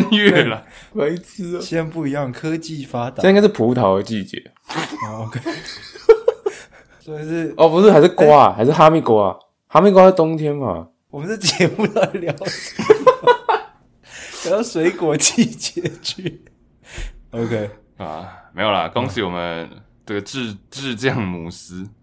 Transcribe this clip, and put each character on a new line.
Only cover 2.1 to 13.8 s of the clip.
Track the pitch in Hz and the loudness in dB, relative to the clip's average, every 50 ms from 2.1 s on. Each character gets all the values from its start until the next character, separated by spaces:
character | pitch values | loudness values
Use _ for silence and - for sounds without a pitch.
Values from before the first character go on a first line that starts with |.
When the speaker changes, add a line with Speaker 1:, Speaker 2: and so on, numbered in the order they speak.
Speaker 3:
样， | 139 147 139 131 | -4 -4 -6 -8
科 | 117 - - 156 160 | -8 -8 -6 -6 -6
技 | 160 160 - 160 143 135 | -6 -8 -10 -12 -12 -12
发 | - - 120 120 127 | -10 -8 -8 -8 -8
达。 | 135 | -4
Speaker 2:
现 | - - | 2 4
在 | 190 | 4
应 | 196 | 6
该 | 202 | 6
是 | 208 202 | 4 4
葡 | - - 110 117 123 | 2 0 0 0 2
萄 | 127 113 95 95 98 | 2 2 2 2 0
的 | 101 | -2
季 | 98 113 104 95 | -4 -8 -8 -8
节。 | - - - - - _ _ _ - - - - - 311 - - 110 | -10 -12 -16 -16 -18 _ _ _ -12 -10 -10 -8 -8 -10 -12 -12 -12
Speaker 3:
哦， | 110 110 113 110 | -10 -12 -12 -10
OK。 | - 117 - | -10 -10 -8
<laughs> | 330 311 - - - - - - - - - - - 440 440 - - - - - 403 - - - - _ - _ _ _ _ | -8 -10 -10 -12 -16 -18 -18 -18 -20 -20 0 4 4 4 4 2 -2 -4 -4 -6 -10 -10 -10 -14 -20 _ -20 _ _ _ _
所 | _ 160 156 151 | _ -14 -14 -12
以 | 156 | -8
是 | 156 165 170 165 147 - - | -6 -6 -6 -6 -6 2 4
Speaker 2:
哦， | 160 160 | 4 4
不 | 156 180 | 6 6
是， | 202 214 | 6 8
还 | 180 151 | 8 8
是 | 151 180 | 6 6
瓜， | - - 156 147 151 143 123 95 | 4 4 6 8 8 8 8 6
Speaker 3:
哎。 | 98 101 | 4 2
Speaker 2:
还 | 113 | 0
是 | 135 | 2
哈 | 156 175 156 156 | 4 6 6 6
密 | 165 160 | 6 4
瓜。 | - 120 113 107 101 95 85 - _ _ _ _ _ _ | 2 2 2 2 2 0 -2 -6 _ _ _ _ _ _
哈 | - 156 | 2 4
密 | 185 202 | 4 6
瓜 | 190 190 185 | 8 8 8
是 | 190 | 8
冬 | 185 180 160 160 160 151 | 6 4 2 0 0 -2
天 | 151 147 147 | -4 -4 -4
嘛。 | 143 135 107 87 82 82 - _ _ _ _ | -4 -4 -6 -6 -6 -10 -14 _ _ _ _
Speaker 3:
我 | - 139 | -16 -12
们 | 151 185 | -10 -10
这 | 220 208 | -10 -6
节 | - 160 - - 185 160 | -4 -4 0 0 0 0
目 | - - 214 196 | 0 -2 -4 -2
到 | - - 190 | 0 -2 -2
底 | - - 190 | -2 -4 -6
聊 | 175 160 139 - - | -8 -8 -8 -8 -10
什 | 180 - - - - - - - | -12 -10 -10 -12 -12 -10 -2 0
么？ | - 427 427 - 508 508 - - 480 480 - - - 370 - - - _ _ | 2 2 4 4 2 2 2 2 0 0 0 -2 -4 -4 -4 -6 -12 _ _